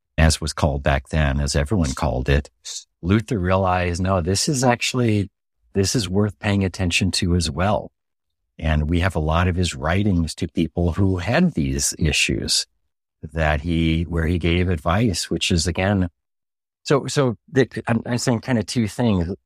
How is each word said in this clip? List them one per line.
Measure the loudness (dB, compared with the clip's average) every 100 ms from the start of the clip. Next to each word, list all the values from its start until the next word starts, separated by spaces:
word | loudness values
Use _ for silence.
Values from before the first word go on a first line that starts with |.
| _ 2
as | 2 2
was | -4
called | -2 -2 0
back | 0 0 -2
then, | 0 0 0
as | 0 0
everyone | 0 0 0
called | 0 -2 -2 2
it, | 0 0 _ -14 -14 -16 _
Luther | 0 0 0 -2
realized, | 2 2 2 0 0 -2
no, | 0 0
this | 0 0 0
is | 2
actually, | 2 2 0 0 2 2 -2 _ _ _ _
this | 0 0 0
is | 0
worth | 0 0 -2
paying | -2 0
attention | 0 0 -2 0 0
to | 0 0
as | 2 0
well. | 0 0 0 -4 _ _ _ _ _ _ -6
And | 0 0 2
we | 2
have | 0 0
a |
lot | 0 2 2
of | 0
his | -2
writings | -2 -2 0 2 0 0 -4
to | -6
people | -2 -2 0 0
who | 2 0 0
had | -2 0 0
these | 0 -2 -2 -4 0
issues | 0 0 0 -2 -2 -4 -4 _ _ _ _ _ -10
that | -2 0 0
he, | 0 0 2 2
where | 0 -2 0
he | 0
gave | 0 0 0
advice, | 0 0 0 0 -2 -4
which | -4 0
is, | 0 0
again, | 0 0 2 0 _ _ _ _ _ _ _
so, | 0 0 0
so | 0 0 -2 _
the, | 0 0 0 -2
I'm, | -2 -2
I'm | -4
saying | 0 -2
kind | 0 -2
of | -2
two | -2 -2
things. | 0 0 2 0 -4